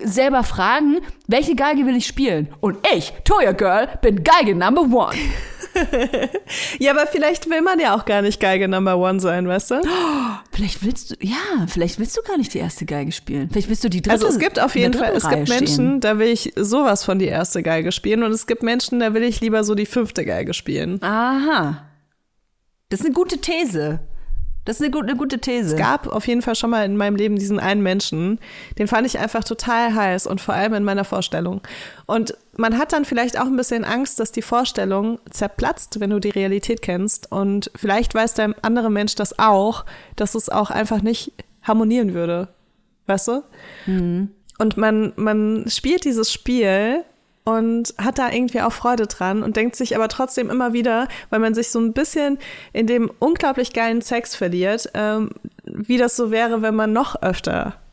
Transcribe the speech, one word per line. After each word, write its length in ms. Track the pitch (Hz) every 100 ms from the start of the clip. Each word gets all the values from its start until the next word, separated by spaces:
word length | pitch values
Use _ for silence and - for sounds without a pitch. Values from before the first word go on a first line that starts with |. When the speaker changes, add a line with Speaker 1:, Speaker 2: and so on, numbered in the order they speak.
Speaker 1:
selber 440 | 220 196 269 262
fragen, 540 | - - 190 269 294 339 - - -
welche 300 | 240 302 262
Geige 300 | 277 294 262
will 100 | 247
ich 100 | -
spielen? 480 | - 269 160 151 -
Und 180 | 208 - 392
ich, 180 | 185 - -
Toya 260 | - 415 226
Girl, 380 | 185 196 202 247 -
bin 220 | 233 196
Geige 320 | 165 339 214
Number 280 | 175 185 302
One. 340 | 269 240 - - - - - - -
Speaker 2:
<laughs> 120 | 359 - 254 - 254 247 392 - - - -
Ja, 140 | 269
aber 140 | 285 294
vielleicht 420 | 311 330 339 330
will 120 | 320
man 160 | 349 349
ja 160 | 269 214
auch 80 |
gar 180 | - 202
nicht 180 | 202 -
Geige 280 | 196 190 190
Number 280 | 190 190 180
One 240 | 185 190
sein, 280 | 180 175 180
weißt 220 | 185 -
du? 20 | 254 330 359 330 285
Speaker 1:
<gasps> 360 | 233 202 -
Vielleicht 300 | - 202 -
willst 260 | 190 - -
du, 40 | -
ja, 160 | 190 277 403 302 175
vielleicht 320 | 175 170 -
willst 180 | 226 453
du 60 |
gar 160 | 440 359
nicht 160 | 208
die 40 | -
erste 280 | 165 - 160
Geige 260 | 147 143
spielen. 380 | - - 143 165
Vielleicht 180 | 208 190
willst 160 | -
du 60 | 220
die 100 | 180
dritte, 120 | 208
Speaker 2:
Also 140 | 220 415
es 100 | 247
gibt 200 | 370 -
auf 160 | 277
Speaker 1:
in 60 | -
der 100 | 240
Speaker 2:
jeden 80 | 247
Fall, 140 | 233
Speaker 1:
dritten 40 | 381
Speaker 2:
es 100 | 156
gibt 220 | 156 151
Speaker 1:
Reihe 80 | 247
Speaker 2:
Menschen, 160 | 302
Speaker 1:
stehen. 260 | 285 254 277
Speaker 2:
da 180 | 214 214
will 100 | 226
ich 240 | 226 - -
sowas 480 | 202 262 269 202
von 140 | - 190
die 80 | 185
erste 360 | 160 170 185
Geige 300 | 165 160 165
spielen 300 | - 202 220
und 100 | 226
es 140 | 220 -
gibt 160 | 233
Menschen, 380 | 226 240 - 240
da 120 | 220
will 100 | 220
ich 180 | 240 -
lieber 220 | 220 220
so 100 | 208
die 100 | 208 214
fünfte 380 | 247 214 -
Geige 300 | - 85 175
spielen. 480 | 170 - 147 160 190
Speaker 1:
Aha. 800 | 180 220 240 269 294 269 147 147 - _ _ _ _ _ _ _ _ _ -
Das 120 | 190
ist 60 | 302
eine 80 |
gute 240 | 269 359 277
These. 640 | - 330 294 165 151 160 - - - - - -
Das 160 | - 233
ist 20 |
eine 80 | 294
gu-, 120 | 285
eine 120 | 277
gute 240 | 262 277 254
These. 360 | 269 240 180
Speaker 2:
Es 20 | 156
gab 320 | - 285 -
auf 180 | 220 247
jeden 160 | 240
Fall 140 | 240 226
schon 140 | 233
mal 140 | 233
in 120 | 196 202
meinem 180 | 202
Leben 220 | 202 208 202
diesen 240 | 196 208
einen 240 | 190 208
Menschen, 560 | 190 185 - 156 180 226 - - - -
den 100 | 208
fand 180 | 226 254
ich 140 | -
einfach 240 | 220 226
total 500 | 214 226 247 233 233
heiß 320 | 220 196 180 -
und 140 | 190
vor 140 | -
allem 200 | 190 214
in 80 | 208
meiner 220 | 202 196
Vorstellung. 560 | 196 196 180 - 175 196 - - - - -
Und 280 | 226 226 - _ -
man 200 | 226 226
hat 160 | 302
dann 120 | 311
vielleicht 340 | 285 233 247 -
auch 40 | 254
ein 100 | 262
bisschen 280 | 240 233
Angst, 340 | - 240 269 -
dass 140 | -
die 100 | 233
Vorstellung 760 | - 240 247 - 190 196 220 233 -
zerplatzt, 720 | - 202 - 262 - - 214
wenn 100 | 202
du 80 | 208
die 120 | 202
Realität 520 | 196 196 196 - 233
kennst. 480 | - 180 208 - -
Und 400 | 196 202 202 - -
vielleicht 360 | 202 208 240 226
weiß 180 | 226
der 220 | - 107 -
andere 280 | 220 240 226
Mensch 240 | 208 208
das 240 | - 202 -
auch, 460 | 220 196 208 - - - - -
dass 180 | 208
es 140 | 226 -
auch 240 | 214 208
einfach 280 | - 214 220
nicht 300 | 214 233 - - - _
harmonieren 500 | - 220 220 247 202
würde. 360 | 175 170 170 185 _ _ _ _ _ -
Weißt 220 | 196 -
du? 160 | 254 - - - - -
Speaker 1:
Mhm. 440 | 185 175 175 196 - - -
Speaker 2:
Und 180 | 220 202
man, 360 | 220 214 220
man 520 | - 214 214 214 220 220
spielt 360 | - 262 359
dieses 280 | 285 226 220
Spiel 720 | - - 247 202 190 220 302 349 _ _ _
und 500 | - 226 226 233 233 -
hat 200 | 214 277
da 140 | 247
irgendwie 280 | 233 247 240
auch 100 | 233
Freude 340 | - 240 240 214
dran 380 | - 185 208
und 100 | 220
denkt 220 | 214 233 -
sich 180 | 247
aber 140 | 214 220
trotzdem 420 | - 262 - 226
immer 220 | 254 240
wieder, 340 | 240 240 226 262 - -
weil 80 | 220
man 160 | 226
sich 140 | 226 226
so 80 | 226
ein 140 | 226
bisschen 460 | 226 302 320 285 277 - - -
in 160 | - 226
dem 200 | 240 226 -
unglaublich 520 | 277 339 302 269 240
geilen 280 | 233 226 233
Sex 320 | - 233 233
verliert, 560 | - 180 180 185 226 -
ähm, 360 | - 214 220 214 - - -
wie 320 | - - 208 247
das 180 | 240 240
so 160 | 226
wäre, 280 | 226 233 226
wenn 120 | 220
man 180 | 220 214
noch 300 | 226 277 -
öfter 520 | 190 - - - - - -